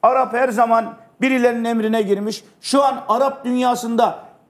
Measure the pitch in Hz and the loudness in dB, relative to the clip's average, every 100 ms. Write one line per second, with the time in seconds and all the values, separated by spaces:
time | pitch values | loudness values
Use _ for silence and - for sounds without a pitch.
0 | 220 262 247 233 254 220 233 226 220 - | 2 2 0 0 -2 0 2 2 -2 -12
1 | - _ 262 262 240 233 226 233 220 220 | -20 _ 0 2 2 0 -2 -2 0 0
2 | 202 202 208 214 - _ - 277 277 254 | 0 -2 -2 -8 -14 _ -2 2 2 0
3 | - 226 277 277 247 247 247 240 233 233 | -2 0 0 -2 -4 0 0 0 -2 0
4 | 226 - - _ _ | 0 0 -16 _ _